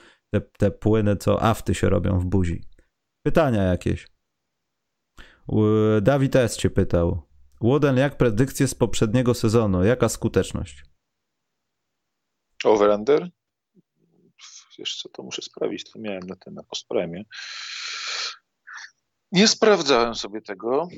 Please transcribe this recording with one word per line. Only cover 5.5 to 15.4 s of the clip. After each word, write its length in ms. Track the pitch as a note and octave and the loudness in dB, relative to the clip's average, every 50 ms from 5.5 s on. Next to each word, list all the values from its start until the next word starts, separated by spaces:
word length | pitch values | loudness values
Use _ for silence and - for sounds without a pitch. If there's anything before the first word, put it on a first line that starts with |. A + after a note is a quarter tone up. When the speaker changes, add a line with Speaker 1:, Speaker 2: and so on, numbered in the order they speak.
| G2+ G#2+ G#2+ G#2+ G#2+ G#2+ G#2+ G#2+ G#2+ A2 G2+ | 0 2 2 4 4 4 4 4 2 2 2
Speaker 1:
Dawid 340 | A2 C#3 C#3+ C3+ C3+ - | 2 2 2 0 2 2
S 200 | C#3 B2 A2 - | 2 2 2 -2
cię 140 | - - F#2 | -2 -2 -2
pytał. 520 | - - F#2+ - - F2 E2+ E2+ F2 E2 - _ _ - - _ _ - | 0 0 0 2 2 2 2 2 -2 -4 -8 _ _ -20 -20 _ _ -2
Łoden, 360 | G#2 A2+ C3+ D3+ C#3 C#3+ C3 | 0 2 2 4 4 2 2
jak 200 | B2 C3+ C#3+ - | 2 0 0 2
predykcje 520 | - - A#2+ G#2+ G2+ C3+ C3+ - - C#3+ B2+ | 2 2 2 4 2 0 0 0 -2 -2 -2
z 60 | - | 0
poprzedniego 600 | - B2 G#2+ G2+ - B2+ A2 G#2 B2+ B2+ A#2+ A#2+ | 0 0 0 2 0 0 2 2 2 2 2 0
sezonu? 500 | - - A2+ G2+ A#2+ A2+ G#2 F#2 F2+ F2+ | 2 2 2 2 4 2 2 2 2 4
Jaka 240 | G#2 B2+ B2 A#2 A2 | 2 2 2 0 -2
skuteczność? 760 | - - - A#2 - F#2+ F2+ - - - - - - - - - _ _ _ _ _ _ _ _ _ _ _ _ _ _ _ _ _ _ _ _ _ _ _ _ _ _ _ _ _ _ _ _ _ - - | -2 -2 -4 -2 0 0 -2 -2 -4 -8 -10 -10 -12 -20 -20 -20 _ _ _ _ _ _ _ _ _ _ _ _ _ _ _ _ _ _ _ _ _ _ _ _ _ _ _ _ _ _ _ _ _ -4 2
Speaker 2:
Over 260 | B2 A2 G#2 G#2 G#2 | 2 4 4 4 4
under? 380 | G#2 G#2 G#2+ C3+ C#3+ D#3+ F3 F3+ - _ _ _ _ _ _ _ _ F#3+ _ _ _ _ _ _ _ _ _ _ _ _ - - - - - _ _ - | 2 2 2 2 0 0 0 -4 -14 _ _ _ _ _ _ _ _ _ _ _ _ _ _ _ _ _ _ _ _ _ -20 -20 -20 -20 -20 _ _ -12
Wiesz 180 | - - - | -10 -10 -10
co, 120 | - - - | -10 -12 -16
to 140 | - - - | -14 -16 -14
muszę 200 | - - - | -12 -12 -12